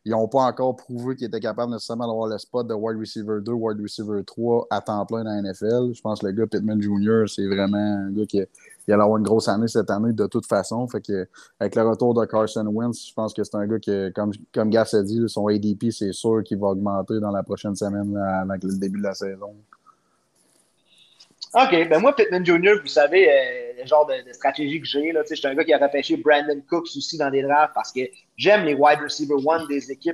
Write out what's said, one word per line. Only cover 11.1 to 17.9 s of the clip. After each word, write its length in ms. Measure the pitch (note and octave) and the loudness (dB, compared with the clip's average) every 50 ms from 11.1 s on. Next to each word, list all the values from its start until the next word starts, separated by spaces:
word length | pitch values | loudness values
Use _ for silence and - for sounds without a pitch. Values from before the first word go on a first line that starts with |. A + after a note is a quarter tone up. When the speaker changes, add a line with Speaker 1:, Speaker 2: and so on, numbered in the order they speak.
| G2+ F#2+ F#2 - _ - - - _ - | -4 -4 -6 -8 _ -20 -20 -20 _ -6
Speaker 1:
avec 160 | G#2 G2+ - | -6 -2 0
le 120 | A#2 A2 A2+ | 2 2 2
retour 260 | A2 G#2+ B2+ A#2+ A#2 | 2 2 2 2 2
de 120 | A#2 A2 | 2 0
Carson 400 | G#2+ - A2 A2 G#2+ - A#2 G#2+ | 0 0 0 0 0 -2 -4 -4
Wentz, 440 | G#2+ G#2 A2 A#2 A#2+ A2+ - - - | -2 -2 -2 -2 -4 -4 -6 -10 -10
je 40 | - | -8
pense 200 | - A2 G#2+ - | -6 -6 -4 -4
que 100 | - G#2 | -6 -6
c'est 120 | - - | -6 -4
un 120 | G#2 G2+ G#2 | -4 -4 -2
gars 100 | A2+ A2 | -2 -2
que, 320 | - - G2+ G2 F#2+ F#2+ | -2 -2 -2 -2 -2 -4
comme, 200 | F2 - G#2 G#2 G2+ - - - - | -4 -4 -4 -4 -4 -6 -12 -8 -4
comme 160 | A#2+ A2 A2 | -2 0 2
Gas 220 | G#2 A2+ A2 - - | 2 2 2 2 2
a 100 | G#2+ G2 | 0 0
dit, 180 | G2 A2 A#2 A#2 G#2+ | 0 0 0 -2 -2
son 200 | - A2+ G#2 G#2 | -2 -2 0 0
A 80 | G#2+ G#2 | 0 0
D 180 | G2+ G#2 G2+ | 0 -2 -2
P, 160 | G2+ A#2+ A#2 | -2 -2 -4
c'est 220 | G#2+ - G#2+ G2 F2+ | -4 -2 -4 -6 -6
sûr 300 | - - A2+ A2+ A2 G2+ | -2 0 0 0 0 0
qu'il 140 | - A2 G2 | -2 -4 -2
va 80 | G2+ G2 | 0 0
augmenter 520 | F#2+ F#2+ G2+ G2+ G2+ G2 F#2 - A2+ G#2+ | 0 0 -2 -2 -2 -2 -2 -2 -4 -4
dans 120 | G#2 G#2 | -2 -2
la 120 | G2+ G2 F#2 | -2 -4 -4
prochaine 320 | - G2+ F#2 - G#2 G2 | -4 -6 -6 -6 -6 -4
semaine, 380 | F#2 G#2 G2+ | -4 -4 -4